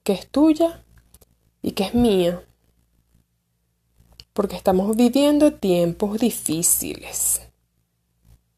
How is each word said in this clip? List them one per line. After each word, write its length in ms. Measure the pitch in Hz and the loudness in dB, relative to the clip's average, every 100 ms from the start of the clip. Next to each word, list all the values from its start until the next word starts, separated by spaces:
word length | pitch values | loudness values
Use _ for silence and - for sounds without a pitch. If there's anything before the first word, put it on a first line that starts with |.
que 120 | - | -4
es 140 | 190 - | -4 -2
tuya 560 | - 311 311 330 330 _ _ _ _ _ _ _ _ | 2 2 4 0 -4 _ _ _ _ _ _ _ _
y 120 | - | -8
que 100 | - | -6
es 100 | 196 | -2
mía, 500 | 240 240 190 175 180 - _ _ _ _ _ _ 58 _ _ _ _ _ _ _ _ _ - - | 0 2 2 0 -2 -10 _ _ _ _ _ _ _ _ _ _ _ _ _ _ _ _ -20 -14
porque 220 | - 196 180 | -6 -6 -4
estamos 400 | - 185 202 220 | -2 0 0 2
viviendo 580 | 240 269 285 294 302 | 2 4 2 4 2
tiempos 680 | 302 196 175 170 170 202 214 | 2 0 0 0 -2 -4 -2
difíciles. 1200 | 233 - - 156 175 - - - - - - - - _ _ _ _ _ _ _ _ - _ | -2 -2 -6 -2 0 -2 -4 -12 -12 -6 -4 -4 -8 _ _ _ _ _ _ _ _ -20 _